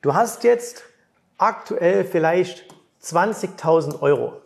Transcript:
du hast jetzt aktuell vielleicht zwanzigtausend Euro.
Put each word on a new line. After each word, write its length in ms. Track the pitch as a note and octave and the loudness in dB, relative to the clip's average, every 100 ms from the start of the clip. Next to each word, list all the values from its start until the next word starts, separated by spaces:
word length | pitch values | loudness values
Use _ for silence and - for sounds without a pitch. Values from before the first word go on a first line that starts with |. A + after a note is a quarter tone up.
du 140 | C#3+ D3 | 0 0
hast 280 | A3+ - | 0 0
jetzt 400 | A#3+ A#3+ - - - _ _ _ _ _ | 0 0 -2 -18 -20 _ _ _ _ _
aktuell 640 | G3+ G#3+ - - F3 G3 | -2 -2 -8 -2 2 2
vielleicht 640 | F#3 F3 D#3+ F3 F3+ - - - _ _ | 0 0 2 0 -2 -6 -20 -20 _ _
zwanzigtausend 1000 | - E3 G3 G#3+ F#3 - E3 E3 C#3+ - | -4 0 0 -2 -8 -6 0 2 0 -2
Euro. 320 | C#3+ C#3 A#2 - | 0 0 -2 -10